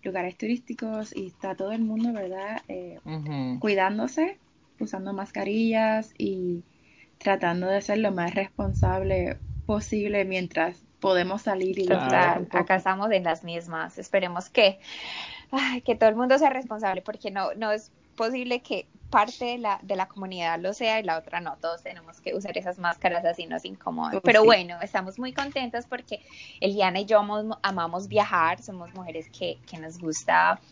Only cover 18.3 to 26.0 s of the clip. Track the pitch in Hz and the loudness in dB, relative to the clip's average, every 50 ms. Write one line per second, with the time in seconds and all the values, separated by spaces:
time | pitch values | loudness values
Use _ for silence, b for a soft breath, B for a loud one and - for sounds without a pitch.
18.3 | 262 254 254 247 240 247 - - 233 185 - _ - - - - - 220 214 240 | -2 -4 -4 -4 -4 -4 -4 -4 -6 -6 -6 _ -16 -20 -4 2 4 4 4 4
19.3 | - - 247 240 240 247 233 208 196 - - 190 196 185 190 190 - 196 190 190 | 0 -4 -4 -4 -4 -2 -2 -2 -2 -2 -4 -2 -2 -2 -2 -4 -6 -10 -10 -8
20.3 | 185 180 170 165 165 170 175 185 214 - 247 220 220 220 208 175 160 160 - - | -6 -2 -2 -2 -2 -2 -2 -4 -2 0 0 0 0 0 0 -2 -2 -4 -4 -6
21.3 | - 175 175 156 143 - - 165 170 170 - - - 170 165 165 165 - - - | -8 -8 -8 -8 -8 -6 -6 -6 -6 -6 -10 -14 -14 -16 -18 -20 -20 -10 -6 -6
22.3 | - 196 196 190 170 180 185 180 180 190 175 175 170 - - 185 175 170 170 170 | -4 -4 -4 -6 -6 -6 -6 -6 -6 -2 -2 -2 0 2 0 0 2 2 2 0
23.3 | 170 - 170 165 165 160 175 185 196 - - - 165 160 156 156 - 196 - - | 0 -2 -4 -6 -6 -6 -6 -10 -12 -10 -8 -6 -4 -4 -2 -2 -2 2 4 6
24.3 | 220 214 220 226 226 190 180 175 175 170 190 - - 196 185 190 196 - 254 254 | 8 10 10 10 8 6 4 0 -8 -10 -6 -4 -4 -4 -4 -4 -8 -8 -8 -6
25.3 | 254 - 277 285 277 269 254 240 240 233 240 - 247 240 | -4 -4 -4 -4 -4 -4 -4 -4 -6 -8 -8 -8 -10 -10